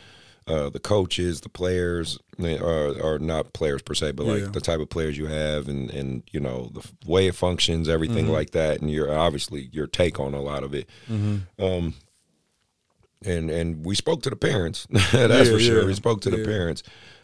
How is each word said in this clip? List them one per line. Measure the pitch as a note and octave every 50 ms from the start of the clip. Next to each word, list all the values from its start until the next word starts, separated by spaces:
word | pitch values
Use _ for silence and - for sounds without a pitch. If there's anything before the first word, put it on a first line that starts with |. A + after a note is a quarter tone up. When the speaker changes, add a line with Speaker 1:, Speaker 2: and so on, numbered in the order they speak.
| - - - - - - - _ _
Speaker 1:
Uh, | - D#2+ D#2 D2 C#2+
the | - -
coaches, | - - G#2+ G#2 F#2 E2+ - - F2+ F2+ E2+ D2+
the | - -
players, | - - F2+ F2+ F#2 F2+ F2+ F2 F2 E2+ E2 E2 - - - _ - -
they | F2+ E2+ D#2+ -
are, | F2+ E2+ E2 D#2 D2+ D2 C#2 C2 D2+
are | D#2 D#2 D2
not | D2+ D#2+ D#2+ D#2 C#2+ - -
players | - E2 D2+ C#2 C#2+
per | - - D2+
se, | - D#2 D2+ C#2
but, | C2+ C#2+
like, | C#2+ C#2+ C2+ C2
Speaker 2:
Yeah. | G2
Speaker 1:
the | G2+ D2+
type | C2+ - E2+ D#2+
of | D2+ -
players | - E2 D#2+ D#2 D2
you | C#2+ D2+
have | D#2 D#2 D#2 D#2 D2+ D2+ D2+ C#2 C2+
and, | C#2+ C#2 C2 A#1+
and, | D2 C#2+ C#2 C2+ C2 B1 - - -
you | D#2
know, | C#2+ C2 B1 B1+ B1 A1+ -
the | A#1
f-, | - - - _ -
way | - D#2+ F#2+ F#2+ F#2
it | F2
functions, | - - F2+ F2 E2 - E2+ E2 E2 E2 D#2
everything | E2 E2 D#2+ D#2+ - - -
Speaker 2:
Mm-hmm. | - D#2
Speaker 1:
like | D#2 D2+ D2+
that, | - E2+ D#2+ D#2 D2 - D2+
and | D2+
your, | D2+ D2+ D2+ C#2+ D2+
obviously | D#2 E2 F2 D2+ C#2+ - - D#2 C#2+ C2 B1+ -
your | D2 D2
take | C#2+ - - F2+ E2+ - -
on | C#2 C#2 C#2
a | C#2+ C#2
lot | C#2+ D2 C#2+ C2+
of | C#2 C#2+
it. | C#2+ B1+ - - - - -
Speaker 2:
Mm-hmm. | A2+ G#2 G#2 G#2 G#2 G2+ F#2 F2+ _ - G2
Speaker 1:
Um, | F#2 F#2 F2 E2+ E2 - - - _ _ _ _ _ _ _ _ _ _ _ _ _ _ _ _ _ _ _ _ _ _ _ -
and, | F#2+ F2 E2+ D#2+ E2
and | D#2 E2 E2 E2 E2 D2+ D#2
we | E2+ G2+
spoke | - - - - C3+ -
to | -
the | -
parents, | - - - C#3+ G#2 F2 E2 - - - -
<laughs> |
that's | - G#2+ F#2+ - -
Speaker 2:
Yeah, | C3+ B2 A2+ A2+ C3 C3
Speaker 1:
for | A#2+ A2 G#2+
sure. | A2+ A#2+ A#2 A2
Speaker 2:
yeah, | G#2
Speaker 1:
We | F#2+ G2
spoke | G2+ - A#2 A#2 G2+ -
to | G2
the | A2+ A2
Speaker 2:
yeah. | A2
Speaker 1:
parents. | G#2+ G#2+ G#2 F2 E2+ D2+ - - - - - - - - -